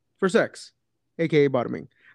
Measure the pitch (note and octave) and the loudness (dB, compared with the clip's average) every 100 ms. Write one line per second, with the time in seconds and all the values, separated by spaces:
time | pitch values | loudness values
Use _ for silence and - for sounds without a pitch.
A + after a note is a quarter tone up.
0 | _ - F#3+ G3+ B2 - - _ _ _ | _ -4 0 2 0 -6 -20 _ _ _
1 | _ - D#3+ D#3 C#3+ C3 A#2 - - _ | _ -6 0 2 2 0 -4 -8 -12 _
2 | _ | _